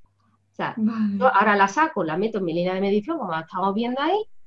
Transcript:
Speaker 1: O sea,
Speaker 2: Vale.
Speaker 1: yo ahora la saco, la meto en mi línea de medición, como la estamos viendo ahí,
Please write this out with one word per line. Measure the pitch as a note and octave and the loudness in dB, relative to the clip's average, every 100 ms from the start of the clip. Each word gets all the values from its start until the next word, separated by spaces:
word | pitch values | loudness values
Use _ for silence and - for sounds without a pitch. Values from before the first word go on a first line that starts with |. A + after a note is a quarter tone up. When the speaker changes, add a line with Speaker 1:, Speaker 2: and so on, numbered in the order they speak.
Speaker 1:
O | - _ _ _ _ - | -20 _ _ _ _ -8
sea, | D3+ - | -6 -2
Speaker 2:
Vale. | G#3+ A3 G#3+ G3+ | -2 0 -2 2
Speaker 1:
yo | - | 4
ahora | G3 G#3 G3+ | 4 4 4
la | G3 | 4
saco, | D4 D#4 G#3+ E3 | 2 0 0 -2
la | D#3+ | -2
meto | A3 A3 | -2 -2
en | F3+ | -2
mi | |
línea | E3 F3 | -2 -2
de | F#3+ | -2
medición, | G3 G#3 G#3 E4 | 0 0 0 -4
como | G#3 | -4
la | D#3+ | -6
estamos | D#3+ F#3+ F#3+ | -6 -2 -2
viendo | G3+ A#3 B3+ | 0 -2 -2
ahí, | D4 G4+ A4 - | 0 0 -4 -12